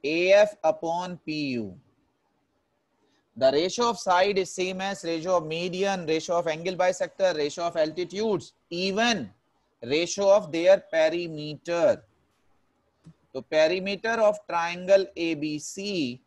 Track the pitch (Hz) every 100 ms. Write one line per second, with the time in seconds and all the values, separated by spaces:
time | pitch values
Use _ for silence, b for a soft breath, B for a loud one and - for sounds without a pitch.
0 | 139 165 180 202 208 - 160 156 165 170
1 | 185 180 - 151 143 123 104 92 _ _
2 | _ _ _ _ _ _ _ _ _ _
3 | _ _ _ 113 131 139 180 208 240 214
4 | 196 180 202 196 180 - 185 185 196 196
5 | 165 165 170 180 156 165 180 180 196 190
6 | 160 160 151 175 170 156 170 160 185 185
7 | 180 - 190 156 147 180 170 165 156 156
8 | 180 190 220 180 - _ _ 170 190 190
9 | 233 208 104 _ _ _ _ _ 117 151
10 | 170 - 196 202 175 165 180 190 - 160
11 | 160 170 170 151 151 151 - 170 156 -
12 | _ _ _ _ _ _ _ _ _ _
13 | - _ _ 131 - 156 160 185 190 202
14 | 226 226 208 208 - 170 170 175 180 196
15 | 190 - 165 156 151 151 - - 202 185
16 | 131 127